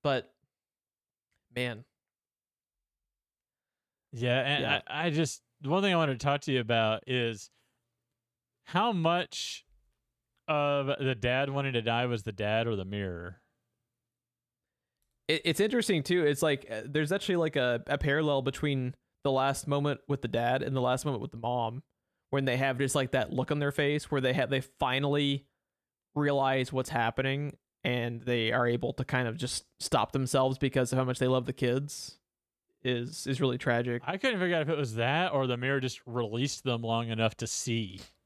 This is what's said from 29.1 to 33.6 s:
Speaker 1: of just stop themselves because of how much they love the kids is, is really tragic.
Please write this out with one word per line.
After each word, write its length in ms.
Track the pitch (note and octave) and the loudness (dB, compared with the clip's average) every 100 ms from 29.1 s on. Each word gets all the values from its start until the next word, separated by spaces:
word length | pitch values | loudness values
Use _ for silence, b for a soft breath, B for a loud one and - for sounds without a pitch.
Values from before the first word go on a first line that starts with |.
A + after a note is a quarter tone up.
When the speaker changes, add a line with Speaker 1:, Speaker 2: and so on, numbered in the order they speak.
| B2+ B2 | 0 0
Speaker 1:
of 100 | A2 | -2
just 280 | B2+ - - _ | -4 -6 -10 _
stop 320 | - C3+ G#2 | -2 0 2
themselves 460 | C3+ C3 C3+ C3 C3 | 0 0 2 2 2
because 340 | C#3 C3+ B2+ | 0 2 2
of 60 | C3 | 2
how 40 | B2+ | 0
much 140 | B2+ | 0
they 80 | - | 2
love 180 | B2+ B2 | 2 0
the 80 | |
kids 640 | - B2 B2+ C#3+ - - - _ _ _ _ _ _ | -2 0 0 -2 -10 -14 -18 _ _ _ _ _ _
is, 420 | B2+ B2 A#2+ - C3+ | -4 -2 -4 -8 -6
is 120 | C3 | 0
really 160 | C3+ | 0
tragic. 440 | B2+ | 0